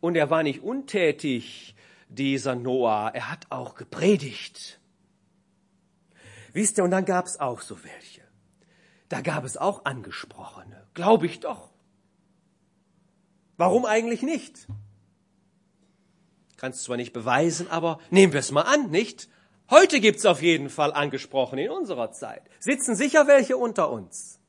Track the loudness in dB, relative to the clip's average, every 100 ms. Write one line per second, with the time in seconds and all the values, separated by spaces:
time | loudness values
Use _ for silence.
0 | 0 0 2 2 0 -4 -6 -8 -4 0
1 | 0 0 -4 -4 -6 -20 -20 -20 _ _
2 | _ -6 -2 -2 -4 -4 -4 0 0 0
3 | -2 -6 -10 -12 -12 -12 -12 -16 -16 -2
4 | 2 2 -2 -14 -16 -18 -20 -20 _ _
5 | _ _ _ _ _ _ _ _ _ _
6 | _ _ -20 -20 -12 -4 -2 0 0 0
7 | 0 -2 -2 -6 -6 -6 -12 -18 -18 -20
8 | -20 -20 _ _ _ _ _ _ _ _
9 | _ -8 -4 -6 -8 -4 -4 -4 -6 -6
10 | -12 -16 -16 -20 -20 -20 -20 -20 _ -4
11 | 4 4 2 -6 -12 -12 -16 _ _ _
12 | _ _ _ _ _ _ _ _ _ _
13 | _ _ _ _ _ _ 2 4 2 0
14 | 0 -4 -2 -4 -8 -20 -18 -18 -18 _
15 | _ _ _ _ _ _ _ _ _ _
16 | _ _ _ _ _ _ -10 -10 -8 -6
17 | -6 -8 0 2 2 0 -6 -4 -4 -4
18 | 2 6 8 6 0 0 2 2 2 -2
19 | -2 -8 -20 _ _ _ _ 8 8 6
20 | 2 4 2 2 2 0 -2 -2 -2 0
21 | -4 -6 -6 -2 -2 -2 -6 -6 -6 -6
22 | -8 -8 -14 -16 _ _ -4 -2 -2 -2
23 | 2 4 8 6 6 -2 -2 0 -2 -2
24 | -10 -16 -18 -20